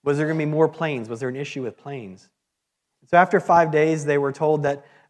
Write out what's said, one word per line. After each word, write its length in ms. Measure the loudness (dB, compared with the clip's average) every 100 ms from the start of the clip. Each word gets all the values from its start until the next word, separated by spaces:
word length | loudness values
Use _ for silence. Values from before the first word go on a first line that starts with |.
Was 140 | 0 0
there 100 | 0
gonna 100 | -2
be 80 | -2
more 240 | 2 2
planes? 400 | 2 -6 -6 -8
Was 100 | -8
there 100 | -6
an 60 | -6
issue 280 | -10 -8
with 140 | -10 -12
planes? 520 | -14 -14 -14 -18 _ _ _ _ _ _ _ _ _
So 100 | 4
after 220 | 4 2
five 320 | 4 4 4
days, 340 | 2 2 0 0
they 140 | 0
were 120 | 0
told 320 | -2 0 0
that, 220 | 0 -4 -10 _ _